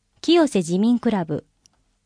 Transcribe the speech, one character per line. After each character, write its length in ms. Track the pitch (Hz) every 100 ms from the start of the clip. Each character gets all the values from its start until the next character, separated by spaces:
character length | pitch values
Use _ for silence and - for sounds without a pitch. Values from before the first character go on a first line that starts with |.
| _ _
清 260 | - 339 302
瀬 120 | 196
自 200 | 160 185
民 200 | 220 240
ク 120 | 240
ラ 140 | 208
ブ、 220 | 160 151 - _ _ _ _ _